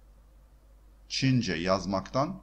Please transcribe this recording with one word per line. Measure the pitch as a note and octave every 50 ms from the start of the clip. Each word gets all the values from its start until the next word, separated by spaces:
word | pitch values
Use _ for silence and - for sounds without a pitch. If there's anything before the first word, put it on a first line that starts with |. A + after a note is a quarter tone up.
| - - - - - - - - - - - - _ - - - - - - - - -
Çince | - - C#3 C3+ C3 B2 A2 F#2 E2+
yazmaktan | D#2+ F2 F#2 F#2+ G2 F2+ F#2 G2 F#2+ F#2+ - - C3 C#3+ E3+ F#3+ -